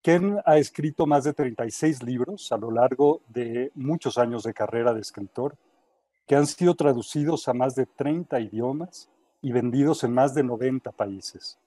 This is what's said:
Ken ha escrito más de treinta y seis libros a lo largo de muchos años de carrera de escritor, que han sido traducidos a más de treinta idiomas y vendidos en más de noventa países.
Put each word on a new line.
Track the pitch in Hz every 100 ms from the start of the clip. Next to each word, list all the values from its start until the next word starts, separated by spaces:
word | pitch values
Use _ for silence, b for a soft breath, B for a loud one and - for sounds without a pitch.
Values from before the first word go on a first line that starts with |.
Ken | - 175 196 202 -
ha | 156
escrito | 147 - 151 -
más | 156 147
de | 139
treinta | 147 131 113 117
y |
seis | - 156 139
libros | 120 127 127 202 -
a | 113
lo | 113
largo | 117 127 131 147 160 _
de | 113 117 120 135
muchos | - 131 165 135 120
años | 120 120
de | 113
carrera | 104 107 117 120
de | 113
escritor, | 101 - 101 - 135 143 _ _ _ _ _ _
que | _ 143
han | 147
sido | - 175 170
traducidos | 147 120 113 151 147 160 -
a |
más | 123 127
de | 127
treinta | 127 _ 143 160 175 131
idiomas | 110 107 120 143 180 - - _ _ _
y | 135
vendidos | 123 120 127 143 156
en | 127
más | 123 139
de | 131
noventa | 131 117 127 131 107
países. | - 101 98 - - - -